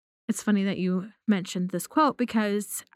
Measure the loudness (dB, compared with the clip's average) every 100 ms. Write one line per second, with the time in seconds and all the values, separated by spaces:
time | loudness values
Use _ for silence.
0 | _ _ -6 -2 0 2 2 0 0 -2
1 | -4 -4 0 0 0 -4 -2 -4 -2 2
2 | 2 2 0 0 0 0 -4 -10 -6